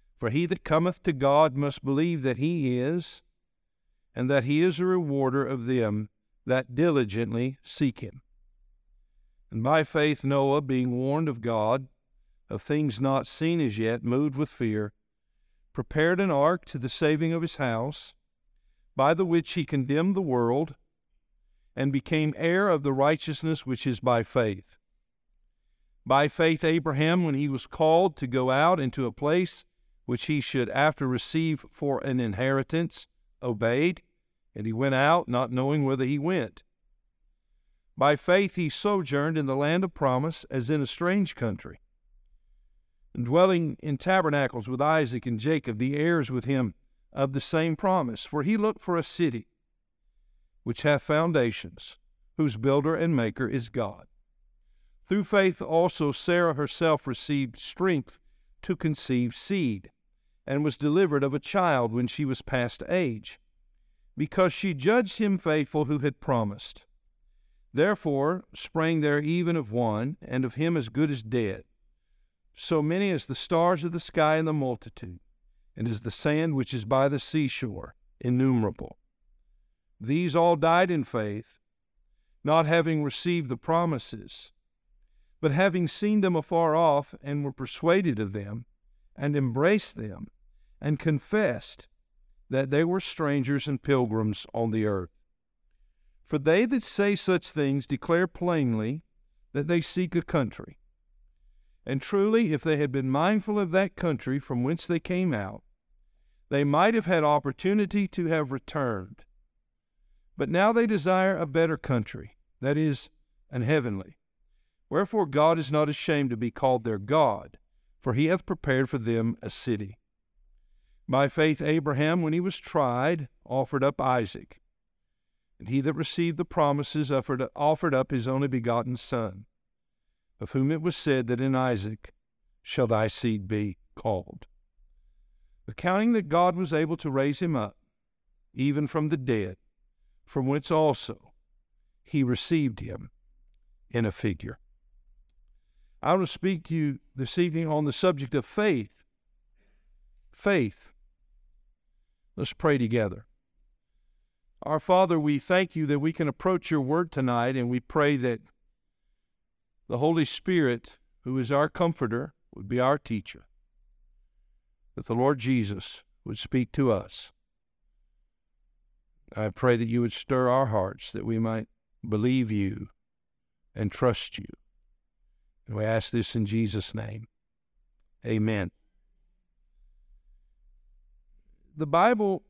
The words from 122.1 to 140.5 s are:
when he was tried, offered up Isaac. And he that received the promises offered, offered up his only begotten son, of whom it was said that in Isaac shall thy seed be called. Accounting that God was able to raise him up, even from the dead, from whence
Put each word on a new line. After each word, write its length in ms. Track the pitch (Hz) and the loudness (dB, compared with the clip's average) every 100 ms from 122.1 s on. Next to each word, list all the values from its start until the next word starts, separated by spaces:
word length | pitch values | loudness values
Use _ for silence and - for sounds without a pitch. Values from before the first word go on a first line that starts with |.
| 175 | 2
when 140 | 156 | 0
he 60 | 170 | 0
was 180 | 185 - | -2 -6
tried, 680 | - 160 131 123 143 170 135 _ - | -4 0 0 2 0 0 -6 _ -6
offered 360 | 131 131 139 | -4 -2 2
up 180 | 139 - | 0 2
Isaac. 600 | 131 127 107 - - - _ _ _ _ _ _ _ _ _ _ | 0 2 0 -8 -16 -20 _ _ _ _ _ _ _ _ _ _
And 100 | 95 | -2
he 120 | 135 | 0
that 140 | 139 | 0
received 420 | 147 156 - 170 165 | -2 -4 -2 -2 -2
the 80 | |
promises 640 | 170 - 147 143 139 151 139 | -4 0 2 2 -2 -4 0
offered, 360 | 135 - 127 131 - | -2 -2 -4 -4 -2
offered 380 | 147 156 170 | 0 2 2
up 160 | 135 131 | 0 0
his 180 | 131 120 | -2 -2
only 200 | 131 139 | -2 0
begotten 480 | 127 117 117 123 123 | -2 0 -2 -2 -6
son, 480 | - 123 107 98 - _ _ _ _ _ _ _ _ - | -4 -4 -4 -8 -18 _ _ _ _ _ _ _ _ -14
of 100 | 113 | -6
whom 200 | 135 135 | 0 0
it 120 | 160 | 0
was 120 | 170 | -2
said 320 | - 151 131 120 | -2 0 0 0
that 120 | 120 | -2
in 140 | 135 | 0
Isaac 580 | 131 127 113 104 110 - _ _ _ _ _ | 0 0 -2 -4 -10 -16 _ _ _ _ _
shall 280 | - - 120 | -8 -2 2
thy 180 | 110 110 | 2 0
seed 420 | - 120 107 95 | -2 -2 -2 -2
be 300 | 107 104 - _ | -4 -4 -8 _
called. 520 | - 113 95 - - - _ _ _ _ _ _ _ _ _ _ _ - | -8 -4 -4 -6 -18 -20 _ _ _ _ _ _ _ _ _ _ _ -18
Accounting 460 | - 175 190 226 | -4 0 2 4
that 160 | 226 160 | 2 2
God 260 | 165 180 | 4 4
was 180 | 175 170 | 2 -2
able 260 | 156 160 165 | 0 0 -2
to 120 | 151 | -2
raise 300 | 135 139 139 | 0 0 0
him 160 | 170 139 | -2 -2
up, 200 | 104 - _ _ _ _ _ _ _ | -2 -8 _ _ _ _ _ _ _
even 340 | - 139 143 147 | -2 0 0 0
from 220 | 160 151 | -2 -2
the 80 | 151 | -2
dead, 400 | 127 110 98 92 _ _ _ _ _ _ _ | 0 -2 -2 -8 _ _ _ _ _ _ _
from 200 | 139 | -4
whence 240 | 131 | 0